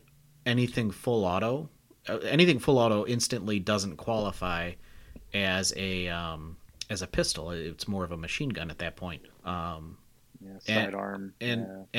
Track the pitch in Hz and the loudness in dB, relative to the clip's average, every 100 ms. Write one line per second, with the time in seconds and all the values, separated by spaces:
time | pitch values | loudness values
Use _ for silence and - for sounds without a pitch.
0 | - - - - - 120 123 - 110 92 | -16 -20 -20 -6 2 4 4 2 0 0
1 | - 117 95 92 110 139 156 - _ - | 2 4 4 4 2 0 -4 -14 _ -14
2 | - 110 - 147 180 131 - 131 117 104 | -6 -4 2 6 6 6 6 6 6 4
3 | 104 120 - 120 98 104 92 104 98 78 | 2 0 0 0 0 0 2 2 0 -4
4 | - 110 101 - 90 85 87 85 - - | -2 0 0 -2 -2 -2 -4 -8 -16 -20
5 | - - - 101 95 92 92 - 95 92 | -18 -18 -4 0 2 2 0 -2 -2 -2
6 | 90 85 85 78 80 82 - - - 101 | -2 -4 -4 -6 -10 -14 -16 -14 -8 -6
7 | 90 - - - 80 85 80 80 - 98 | -4 0 0 0 -4 -6 -6 -8 -4 -2
8 | 87 85 82 - 143 - 85 85 85 - | -2 -6 -4 -4 -2 -4 -6 -6 -8 -6
9 | 90 80 - - 90 87 85 80 80 - | -10 -10 -14 -12 -6 -4 -4 -8 -12 -16
10 | - - _ - 98 98 - 110 101 98 | -20 -20 _ -20 -16 -10 0 2 2 -2
11 | 98 98 98 - 120 117 95 95 95 | -4 -4 -8 -4 -2 -2 -4 -10 -4